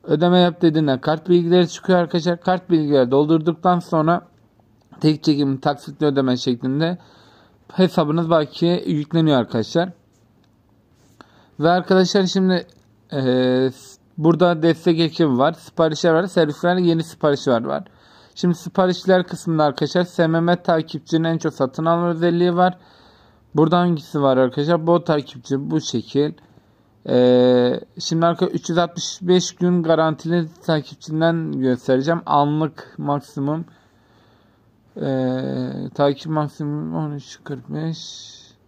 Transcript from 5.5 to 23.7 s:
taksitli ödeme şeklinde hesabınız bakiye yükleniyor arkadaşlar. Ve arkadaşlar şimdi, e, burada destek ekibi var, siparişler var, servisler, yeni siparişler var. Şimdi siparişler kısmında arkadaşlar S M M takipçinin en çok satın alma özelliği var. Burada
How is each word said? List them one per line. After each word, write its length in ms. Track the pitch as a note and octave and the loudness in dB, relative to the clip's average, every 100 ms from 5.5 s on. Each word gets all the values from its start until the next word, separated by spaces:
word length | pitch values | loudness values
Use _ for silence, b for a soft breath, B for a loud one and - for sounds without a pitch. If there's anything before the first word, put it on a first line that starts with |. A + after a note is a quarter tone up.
| C3+ | -2
taksitli 480 | D3 C#3 - C#3+ D3+ | -4 -4 -12 -2 0
ödeme 320 | C#3 C3 B2+ | 0 0 0
şeklinde 600 | C3+ A#2+ C3 C#3 E3 F3 b b b b b b _ | -2 -4 -4 -2 -4 -6 b b b b b b _
hesabınız 580 | - F#3+ - D3+ D#3+ E3 | -2 0 0 0 0 2
bakiye 540 | E3 D3 - E3+ F3 - | 0 0 -2 0 0 -2
yükleniyor 520 | D3+ D3 E3 D#3+ C3+ | -4 -2 0 2 2
arkadaşlar. 520 | A2+ A#2 G#2 E3 F#3 - _ _ _ _ _ _ _ _ _ _ _ b b b b - | 0 -4 -2 -2 -2 -8 _ _ _ _ _ _ _ _ _ _ _ b b b b -2
Ve 100 | D#3 | 0
arkadaşlar 560 | F3+ F3 F#3+ F3+ G3+ F#3 | 0 2 2 4 0 0
şimdi, 420 | F#3+ F#3+ F3+ - _ _ _ _ | 0 0 0 -4 _ _ _ _
e, 80 | D3 C3 B2+ B2+ B2+ C3 - - - _ - | -4 0 2 2 2 0 -4 -20 -20 _ 0
burada 440 | D#3 E3 F3+ E3 | 2 4 2 2
destek 380 | E3 D#3+ F3+ E3 | 0 2 0 2
ekibi 380 | E3 - D#3+ B2 | 0 2 2 4
var, 160 | C#3+ | 0
siparişler 600 | E3 - - D#3+ D3+ E3+ | -2 -12 -2 0 2 2
var, 140 | D#3+ F#3+ | 2 0
servisler, 480 | F3+ D#3 C#3+ F3 F3+ | 0 0 0 -2 0
yeni 280 | F3 E3 | 2 0
siparişler 600 | D#3+ - D3+ C#3+ - A#2 | -4 -2 0 0 0 0
var. 200 | C3 - - b b b b - | -2 -6 -8 b b b b -4
Şimdi 200 | F3+ F3 | -2 -2
siparişler 720 | F3+ - F#3 F3+ F#3 F#3 F3+ | -4 -2 0 0 2 2 0
kısmında 360 | E3+ - D#3+ | -8 -4 0
arkadaşlar 400 | D3 C3 D3 F3+ | 0 0 -2 -2
S 240 | F3+ - D#3+ | -4 -2 0
M 120 | E3 | 2
M 160 | E3+ F3 | 0 0
takipçinin 680 | F3+ E3 D#3 D3+ - D#3+ | 0 -2 -2 -12 -4 -2
en 140 | E3 E3 | 0 -2
çok 160 | D#3+ | -4
satın 320 | - C3 D3 D#3+ | -4 -4 -2 -2
alma 240 | E3+ F3 | 0 -2
özelliği 460 | E3 E3+ E3+ F3+ F3 | 0 0 2 0 2
var. 220 | F3+ F3+ b b b b b b _ - | 0 -2 b b b b b b _ 0
Burada 240 | E3 | 2